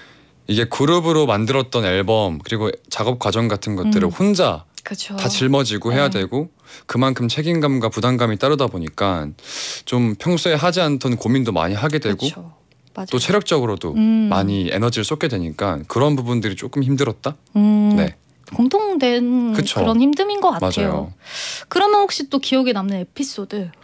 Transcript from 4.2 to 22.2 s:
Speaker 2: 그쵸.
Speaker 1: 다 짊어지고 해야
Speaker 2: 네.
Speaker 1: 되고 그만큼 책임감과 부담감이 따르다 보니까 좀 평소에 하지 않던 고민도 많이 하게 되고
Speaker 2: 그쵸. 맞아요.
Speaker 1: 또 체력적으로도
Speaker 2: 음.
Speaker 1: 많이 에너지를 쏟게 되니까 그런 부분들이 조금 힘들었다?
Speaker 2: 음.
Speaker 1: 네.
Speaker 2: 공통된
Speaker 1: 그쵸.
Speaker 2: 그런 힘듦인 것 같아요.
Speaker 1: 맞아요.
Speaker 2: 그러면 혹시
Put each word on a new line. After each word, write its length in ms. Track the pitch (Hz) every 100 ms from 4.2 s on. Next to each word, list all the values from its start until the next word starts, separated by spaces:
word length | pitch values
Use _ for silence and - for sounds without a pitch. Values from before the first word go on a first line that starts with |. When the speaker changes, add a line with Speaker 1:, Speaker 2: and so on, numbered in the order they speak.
| 202 190 143 82 - -
Speaker 2:
그쵸. 320 | - 202 - -
Speaker 1:
다 100 | 123
짊어지고 640 | - 131 139 123 104 117
해야 180 | 131 143
Speaker 2:
네. 100 | 98
Speaker 1:
되고 300 | 92 127 170 _ - - -
그만큼 420 | 120 135 127 120
책임감과 600 | - 156 165 147 131 113
부담감이 480 | 113 120 127 117 104
따르다 300 | 135 147 123
보니까 600 | 92 80 - 101 87 73 80 - - - -
좀 320 | - 123 117 101
평소에 380 | 165 170 180
하지 260 | 151 180 170
않던 380 | 156 139 131 117
고민도 340 | 110 131 113
많이 240 | 87 85 101
하게 240 | 151 147
되고 180 | 110 98
Speaker 2:
그쵸. 360 | 135 92 165 - _ _ _
맞아요. 140 | - 185
Speaker 1:
또 80 | -
체력적으로도 760 | - 202 - 156 120 98 87 220
Speaker 2:
음. 320 | 220 226 214
Speaker 1:
많이 400 | 95 98 101 87
에너지를 320 | 98 117 117
쏟게 240 | 104 151 160
되니까 520 | 101 82 76 101 78 80
그런 260 | 117 147 139
부분들이 400 | 120 120 107 -
조금 280 | - 143
힘들었다? 520 | 131 139 131 - 139 151 _ 208
Speaker 2:
음. 360 | 208 208 208 208
Speaker 1:
네. 180 | 185 - _ _ - -
Speaker 2:
공통된 1000 | 254 403 415 349 254 240 240 247 240
Speaker 1:
그쵸. 280 | 214 - -
Speaker 2:
그런 160 | 226 226
힘듦인 400 | 277 294 403 403
것 120 | 370
같아요. 360 | 311 185 - 202
Speaker 1:
맞아요. 240 | 151 - - - - - - -
Speaker 2:
그러면 340 | 359 415 415
혹시 280 | 392 -